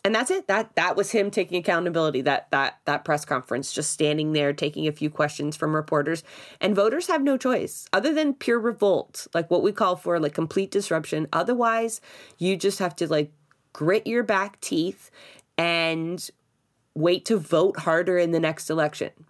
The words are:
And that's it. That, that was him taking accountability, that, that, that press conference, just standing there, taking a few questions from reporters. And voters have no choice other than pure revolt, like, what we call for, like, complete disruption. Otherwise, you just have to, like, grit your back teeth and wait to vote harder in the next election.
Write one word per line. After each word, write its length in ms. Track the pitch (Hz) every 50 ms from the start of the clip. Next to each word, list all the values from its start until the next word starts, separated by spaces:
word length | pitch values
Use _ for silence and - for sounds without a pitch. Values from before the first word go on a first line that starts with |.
| -
And 100 | 196 220
that's 160 | 220 262 -
it. 160 | 370 381 -
That, 300 | - 190 220 - - -
that 200 | - 170 185 -
was 140 | 202 196 -
him 220 | - 214 196 202
taking 260 | - 208 180 - 180
accountability, 640 | 180 170 202 175 170 175 175 160 165 160 156 135 127
that, 300 | 127 143 139 - - -
that, 260 | 156 135 135 - - _ -
that 180 | 160 143 - -
press 220 | - 151 147 -
conference, 480 | - 147 127 - - 123 127 139 - -
just 180 | 160 156 -
standing 420 | - - 160 147 151 156 151 156 156
there, 200 | 147 143 143 143
taking 340 | 147 151 151 151 156 156
a 40 | 151
few 180 | 151 - 151 151
questions 480 | - - 151 143 - - 143 151 156
from 180 | - 156 156 151
reporters. 480 | 156 151 - 156 147 147 160 165 160 - - - - - - - -
And 140 | - 196 208
voters 320 | 196 202 226 262 339 359
have 160 | - 339 302 269
no 140 | 285 269
choice 500 | 254 - 254 254 190 - - - - - -
other 220 | - 196 220 320 302
than 220 | 311 311 285 269
pure 240 | - - 247 233 240
revolt, 640 | 214 240 208 - 208 202 175 135 - - - - - - -
like, 160 | 170 165 -
what 140 | 180 175 -
we 80 | 208
call 240 | 202 - 220 185 180
for, 240 | 170 - 175 175 170
like, 160 | 156 147 -
complete 340 | - 165 160 - 196 196 -
disruption. 580 | - 202 196 - 170 160 156 - 160 156 160 - -
Otherwise, 680 | 160 - 240 247 240 233 226 226 226 233 226 226 - - - - - - - -
you 180 | - 170 185 190
just 220 | 170 - 202 196
have 180 | - 190 175 160
to, 100 | - 175
like, 240 | 151 156 151 151 147 _ _ _ _ _ _ _ _ -
grit 320 | - 151 165 196 220 -
your 160 | - 226 240
back 400 | 226 214 208 190 196 202 - -
teeth 480 | - - - 156 165 190 - - - - - - - - - - - _ _
and 720 | - 170 170 170 165 165 165 165 165 160 170 180 170 - - - _ _ _ _ _ _ _ _ _ _ _ -
wait 320 | 151 156 175 180 - -
to 120 | - 226 190
vote 400 | 151 - 170 160 180 196 - -
harder 400 | - 170 160 170 175 180 180 180
in 100 | 175 165
the 100 | 165 165
next 300 | 160 156 156 - - -
election. 400 | 160 160 151 147 151 - - - - - -